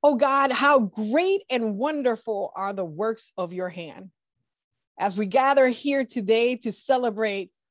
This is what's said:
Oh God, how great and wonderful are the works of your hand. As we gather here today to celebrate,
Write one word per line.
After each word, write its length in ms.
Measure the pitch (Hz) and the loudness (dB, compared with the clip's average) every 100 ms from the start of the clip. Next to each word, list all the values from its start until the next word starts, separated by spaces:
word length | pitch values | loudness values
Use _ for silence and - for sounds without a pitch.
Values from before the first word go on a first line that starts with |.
Oh 120 | 285 262 | 4 4
God, 340 | 277 277 277 | 2 2 2
how 300 | 254 277 285 | 2 4 4
great 600 | 208 - 214 269 370 392 - | 4 -4 -2 0 2 0 -2
and 280 | 247 226 196 | -4 -2 -2
wonderful 760 | 277 302 254 220 - 208 196 - | -2 0 -2 -2 -4 -6 -6 -6
are 160 | 196 | -8
the 120 | 196 | -6
works 460 | 180 156 214 220 - - | -8 -4 -6 -6 -10 -8
of 140 | 180 | -8
your 160 | 180 185 | -6 -8
hand. 420 | 175 165 - 190 _ _ _ _ _ _ _ _ - | -8 -14 -16 -20 _ _ _ _ _ _ _ _ -6
As 180 | 202 185 | -4 -2
we 100 | 208 | 0
gather 420 | 214 262 277 254 | 2 4 4 4
here 360 | 240 285 277 | 2 -2 -2
today 520 | 262 - 196 226 240 247 | -2 -6 0 2 2 -2
to 160 | 233 | -6
celebrate, 800 | 190 - 262 247 208 220 196 185 _ _ | -10 0 0 0 -2 -4 -4 -10 _ _